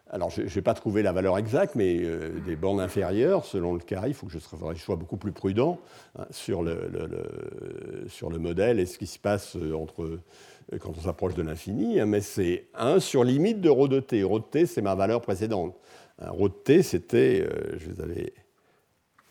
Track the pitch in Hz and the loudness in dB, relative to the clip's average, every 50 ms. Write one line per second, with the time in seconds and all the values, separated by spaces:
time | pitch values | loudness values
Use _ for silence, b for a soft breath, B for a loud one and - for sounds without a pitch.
0 | b - - 92 85 87 - 107 107 92 - 101 82 - 113 - - 110 98 107 | b -12 -6 -4 -4 -4 -2 -4 -6 -2 -4 0 2 2 0 0 -2 0 0 2
1 | 104 95 87 92 95 95 90 101 113 110 120 165 202 196 - - 98 90 85 85 | 2 4 2 2 2 4 2 2 0 0 2 2 2 2 2 2 2 2 2 2
2 | 87 82 82 82 80 80 85 85 78 87 82 76 95 95 98 98 92 87 - 101 | 0 -2 -4 -4 -6 -6 -6 -6 -6 -6 -6 -2 -2 0 0 0 -2 -2 -2 -2
3 | 92 90 98 107 131 175 196 175 - - - 95 85 87 87 85 - - - 92 | 0 0 2 2 2 2 2 0 0 -4 -4 -2 -2 -2 -2 -4 -4 -6 -6 -4
4 | 107 139 - - - 95 82 78 - - - 80 85 78 82 82 - - 95 82 | -4 -4 -6 -6 -10 -12 -12 -12 -14 -14 -14 -10 -8 -8 -8 -8 -4 -4 -4 -4
5 | 85 - 101 92 - 101 82 - - 98 98 110 135 170 175 - B B B B | -4 -8 -8 -6 -6 -6 -6 -2 -2 0 2 2 2 2 0 -2 B B B B
6 | B B B - - - - - - 110 101 90 85 85 82 87 - - 87 85 | B B B -16 -14 -14 -14 -12 -6 -4 -2 -2 -2 -2 -4 -4 -6 -6 -6 -6
7 | 80 58 50 50 50 50 50 50 50 50 - - 50 50 50 50 - - - 50 | -6 -6 -8 -8 -8 -8 -10 -10 -12 -12 -12 -12 -12 -12 -12 -12 -12 -12 -12 -12
8 | 104 104 - - 110 85 82 82 82 85 85 92 104 123 120 101 90 87 - - | -12 -12 -12 -10 -8 -6 -6 -4 -4 -2 0 2 2 4 4 2 0 -2 -4 -8
9 | 107 - - - - 101 104 95 - - - 92 80 78 78 78 80 78 - - | -10 -10 -10 -4 -2 0 0 0 -2 -6 -8 -6 -4 -4 -4 -4 -6 -8 -8 -8
10 | 82 80 82 85 - b b b b b b b b - - - - - 78 82 | -8 -6 -8 -10 -12 b b b b b b b b -12 -12 -10 -8 -10 -10 -6
11 | 82 90 85 - 95 90 80 90 82 80 76 76 - 95 104 131 220 233 220 160 | -4 -4 -4 -2 -2 -2 -2 -2 -4 -4 -6 -8 -6 -6 -4 -2 -2 2 2 2
12 | 110 104 104 101 95 - - 107 92 87 90 - - _ - - 110 131 170 190 | 2 4 2 0 0 -2 -2 0 0 0 0 -2 -4 _ -6 -2 2 4 4 4
13 | - - - 131 120 123 131 143 175 226 226 202 175 156 135 127 143 135 135 135 | 2 2 4 4 4 4 4 4 4 2 2 4 6 6 8 8 6 4 4 2
14 | 127 - 127 104 98 92 104 110 110 - - 151 170 165 - 120 101 98 95 95 | 2 2 2 2 2 2 2 0 -2 -2 2 2 2 2 2 0 0 0 2 2
15 | 98 104 117 117 - - 98 92 110 113 110 92 82 90 90 b b b b b | 2 2 2 0 0 -2 -2 -2 -2 -2 0 -2 -2 -4 -6 b b b b b
16 | b b b - - 90 87 85 101 95 - - - - 147 196 - - - 85 | b b b -14 -12 -8 0 0 0 0 0 0 4 6 8 8 8 4 0 -2
17 | - - 117 120 131 127 - 82 80 78 76 76 73 - - 82 82 87 92 - | 0 2 4 6 6 6 4 4 2 0 -2 -4 -6 -6 -8 -8 -10 -10 -8 -8
18 | 80 80 85 - - - - - _ _ _ _ _ _ _ _ _ _ _ _ | -8 -6 -6 -6 -6 -8 -10 -14 _ _ _ _ _ _ _ _ _ _ _ _
19 | _ _ _ _ _ _ | _ _ _ _ _ _